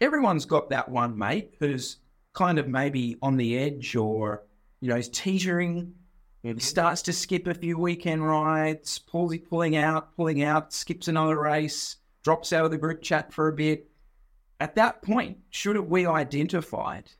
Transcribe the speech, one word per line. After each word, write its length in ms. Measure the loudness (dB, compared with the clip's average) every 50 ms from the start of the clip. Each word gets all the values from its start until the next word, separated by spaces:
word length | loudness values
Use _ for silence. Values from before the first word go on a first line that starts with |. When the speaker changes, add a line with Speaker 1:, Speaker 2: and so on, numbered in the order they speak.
Speaker 1:
everyone's 420 | 2 2 4 4 2 2 2 2 0
got 240 | 2 2 0 2 0
that 220 | -2 -2 -2 -2
one 260 | 0 0 0 0 -2
mate 380 | -2 -2 -2 -2 -2 -4 -8 -6 -2
who's 400 | -2 -2 -2 -2 -6 -8 -12 -14 _ _ _ _ _ _ -4
kind 240 | 0 2 2 2 2
of 100 | 0 0
maybe 480 | 0 0 0 0 0 0 -2 -2 -2 -2
on 160 | 0 2 2 2
the 180 | 2 2 0
edge 400 | 0 0 -2 -4 -6 -6 -4 -2
or, 460 | 0 0 0 0 -2 -2 -4 -4 -6 -10 _ _ _ _ _ _ _
you 100 | -4 -2
know, 60 | -2
he's 120 | -2 -2 -4
teetering. 840 | -6 -4 -2 0 0 0 0 0 0 0 0 -2 -2 -4 -6 -8 -12 -20 -20 _ _ -20 _ _ _ _ -8
Speaker 2:
Mm-hmm. 80 | -8
Speaker 1:
He 80 | -6 -4
starts 400 | -4 -2 0 2 2 2 0 0
to 140 | -2 -4 -4
skip 320 | -4 -2 -2 -2 -2 -2
a 80 | -4 -4
few 240 | -4 -4 -2 -2 0
weekend 480 | 0 0 -2 -2 -2 -2 0 0 2
rides, 720 | 2 2 2 2 2 2 2 2 0 0 -2 -6 -8 -8 -8
pulls, 360 | -8 -4 -2 0 0 0 -2 -4 -6 -2
pulling 280 | 0 2 2 4 4
out, 380 | 4 4 4 2 0 -2 -4 _
pulling 260 | -2 0 0 2 2
out, 320 | 2 2 2 2 0 -2 -6
skips 340 | -8 -6 -6 -8 -6 -4 0
another 320 | 0 2 2 2 2 2
race, 560 | 2 2 2 2 0 0 -4 -6 -8 -8 -10 -14 _ _ _ _
drops 300 | 0 2 2 2 0 0
out 140 | 2 2 2
of 40 | 2
the 60 | 0
group 240 | 0 -2 -2 -4 -4
chat 320 | -2 0 0 0 0 -2
for 160 | -2 0 0 0
a 60 | 2
bit. 340 | 2 2 0 0 0 -4 -10 _ _ -20 _ _ _ -20 _ _ _ _ _ _ -6
At 140 | -6 0 2
that 260 | 4 4 4 2 -2
point, 380 | -2 0 0 0 0 -2 -8 -14 -16 _
should 280 | -8 -4 -2 0 0
have 100 | 0 0
we 200 | 2 2 2 4
identified, 1040 | 4 2 0 0 -2 -2 -2 0 0 0 -2 -4 -4 -6 -6 -6 -6 -8 -10 -14 -18 -20